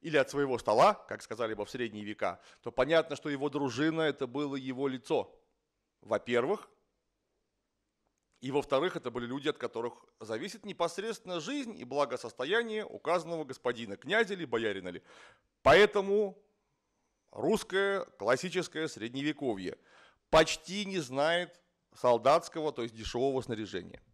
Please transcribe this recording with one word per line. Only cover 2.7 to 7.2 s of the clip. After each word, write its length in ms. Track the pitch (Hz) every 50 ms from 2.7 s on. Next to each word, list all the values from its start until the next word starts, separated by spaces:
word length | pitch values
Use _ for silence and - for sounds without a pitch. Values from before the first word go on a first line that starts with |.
| -
понятно, 420 | - 127 139 160 165 156 160 147
что 160 | 139 - 156
его 180 | 143 139 135 147
дружина — 520 | 135 147 143 135 113 117 147 160 160 160 160
это 240 | 156 139 143 139
было 300 | 123 120 139 147 143 139
его 320 | 139 131 131 131 123 139 139
лицо, 520 | 131 127 120 - 165 135 95 - - - _ _ _ _ _ _ _ _ _ _ _ _
во-первых. 680 | - 101 110 104 - - 120 120 120 139 - 107 - - _ _ _ _ _ _ _ _ _ _